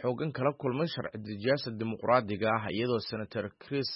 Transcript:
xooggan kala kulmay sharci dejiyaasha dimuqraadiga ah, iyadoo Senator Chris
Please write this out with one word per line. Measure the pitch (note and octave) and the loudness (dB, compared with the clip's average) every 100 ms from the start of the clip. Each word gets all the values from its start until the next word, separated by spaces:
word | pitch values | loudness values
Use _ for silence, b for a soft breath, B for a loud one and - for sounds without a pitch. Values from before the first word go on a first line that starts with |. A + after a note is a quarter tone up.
xooggan | B2+ A#2+ D#3 | -2 0 -2
kala | C3 C3+ | 0 0
kulmay | D3 C3+ B2+ E3 | 2 -2 0 0
sharci | - - A2 | -2 -6 -6
dejiyaasha | G#2+ G#2 A2 C#3 B2+ A2 | -8 -2 0 2 0 -2
dimuqraadiga | A2+ A2 G#2 B2+ G#2 G2+ A2 | -2 0 4 4 4 0 2
ah, | A2+ G#2+ | 2 0
iyadoo | F#2+ B2 A#2 | 0 2 0
Senator | - A2 G#2 A2 G2+ - | 0 -6 -4 -4 -4 -8
Chris | - C#3 B2+ | -6 -4 -2